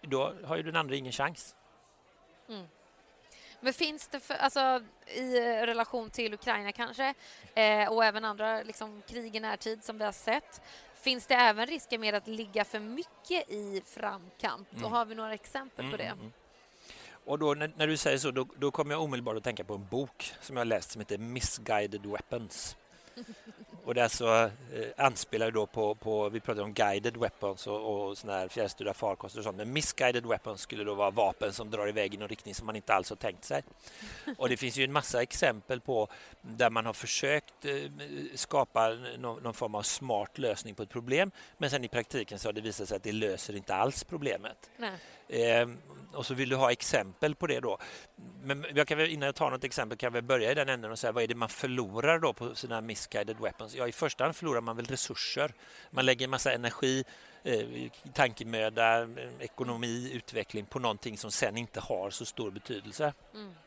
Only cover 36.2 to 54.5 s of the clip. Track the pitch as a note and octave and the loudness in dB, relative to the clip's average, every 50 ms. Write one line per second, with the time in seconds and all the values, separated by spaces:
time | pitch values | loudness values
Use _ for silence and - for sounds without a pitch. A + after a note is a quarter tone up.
36.2 | - - - _ - B2 A2+ A2+ B2 A#2 A2+ A#2 A2+ A2+ G#2+ - - A#2+ - - | -18 -20 -20 _ -16 -14 0 4 4 4 4 4 0 0 -4 -4 -4 -2 -2 0
37.2 | - C#3 D3 D3+ - - - _ - C#3+ C#3 C#3 C#3+ C#3+ C#3+ C#3+ C#3+ D3 C#3+ C#3 | 2 2 2 0 0 -4 -20 _ -6 -4 -4 -4 -4 -6 -10 -12 -12 -10 -8 -8
38.2 | C#3+ C3+ C3+ B2 - - - C#3+ C3 - _ A2+ A2+ A2+ A2+ A#2 B2+ B2 A#2+ B2 | -8 -6 -2 -2 -2 2 4 2 2 4 _ 4 4 4 4 0 -8 -10 -10 -6
39.2 | B2+ A#2+ A2+ A2+ A#2+ A#2+ A2 - B2+ A2 G#2 G#2 G#2 - - - C#3 C3 A#2 G2+ | -6 -6 -6 -4 -6 -6 -4 -2 -4 -2 -2 0 0 0 0 -2 -2 0 0 0
40.2 | G#2 - _ - C3+ A#2 G2+ - - A2+ G2+ - A2 G2 - B2 A#2+ B2 C3 D3+ | 0 -2 _ -2 0 0 0 -2 -4 -12 -8 -8 -10 -6 -6 -8 -2 2 4 4
41.2 | F#3+ G3 - - - - - _ D#3 C#3 C3+ C#3 A#2+ A#2 - A#2+ A2+ - - C3+ | 4 2 0 -12 -20 -20 -8 _ -2 0 0 -2 -2 0 0 -2 -2 0 -2 -4
42.2 | G#2+ - G#2 G2 - A2+ G#2 G#2+ G#2+ A2 G2+ - G2+ F#2 G#2+ F#2+ F#2+ A2 G#2 A2 | -4 -4 -6 -4 -2 -2 -2 -2 -4 -4 -4 -4 -2 -2 -4 -4 -2 -2 0 0
43.2 | A2 G#2 F#2+ F#2 - - G#2 G2+ G2 - G2 F#2+ G#2+ C3+ C3+ - - - F3+ D#3+ | 2 0 0 -2 -4 -6 -6 -8 -4 -2 2 2 2 2 2 -2 -6 -6 -6 -4
44.2 | C#3+ C3+ G#2 - G3+ A3 - _ - - - - A#3+ G#3+ F#3+ E3+ - - - - | -2 -2 -2 -2 -4 -8 -12 _ -18 -20 -12 -8 -8 -8 -8 -8 -14 -18 -20 -20
45.2 | - - - A#2+ A#2 A#2 A2+ A#2 A#2+ A#2+ A#2+ - - - C#3+ C#3 - - - C#3+ | -14 -6 0 2 4 6 6 6 6 4 0 -12 -16 -18 -20 -18 -18 -12 -8 -8
46.2 | B2 - C3 B2+ C3+ B2 C3 C3 C3+ B2 B2 - - - - B2+ G2+ F#2+ F#2 - | -4 -4 -2 0 0 2 4 4 6 6 6 4 2 4 4 4 2 2 -2 0
47.2 | - D#3 D3+ - - D#3+ C3+ B2 B2+ A#2 G2 - - - - - - - _ - | 0 0 2 0 0 0 0 0 0 -2 -2 -2 -4 -14 -14 -16 -18 -20 _ -20
48.2 | - - - - C3 C3+ C#3 C#3 D3+ E3+ C#3+ C#3+ D3 - D#3 D3+ D#3+ E3 D#3+ D3+ | -18 -18 -16 -12 -4 -4 -4 -4 -4 0 4 4 4 4 4 2 2 2 2 0
49.2 | C#3 C#3 C#3 - D#3+ C3+ B2+ B2+ C#3 C3 B2 - B2 G#2+ A#2+ - - B2 A#2 A#2+ | -2 -2 2 2 2 2 2 0 -4 -2 -2 -2 -2 -2 -2 -2 -2 0 0 0
50.2 | A#2 B2 C3 B2 A2 A2+ C#3 D3+ C#3 C3+ C3 A#2+ A2+ G#2+ A2+ A2 - A#2 A2 A#2+ | 2 4 4 4 6 4 4 4 2 2 0 -2 -2 -6 -6 0 0 0 2 2
51.2 | A#2 A2 A#2 A#2+ A#2+ A2 - - - C3 B2+ B2+ A#2+ F#2+ G2 A2+ A#2+ D3 E3 E3 | 2 2 2 -2 -2 -2 -2 -2 -2 -2 0 0 -2 -2 -2 2 4 6 6 6
52.2 | D#3+ C#3+ A#2 - A#2+ B2 A#2+ - - A#2+ A#2 A2+ A2 A2+ A2 - - - - A2 | 4 0 0 0 -6 -8 -6 -8 -6 -4 -4 -4 -4 -4 -4 -4 -6 -2 -2 -2
53.2 | G#2 G#2 A2 A2 A2+ G2+ - - A2 G#2+ B2 C3 B2 A#2+ A2+ - E3 D3 - - | -2 -2 -4 -2 -2 -4 -4 -4 -12 -10 -4 -2 -2 -2 0 0 -2 -2 0 2
54.2 | C3 D3+ D#3+ - - D#3+ | 0 0 0 0 -2 0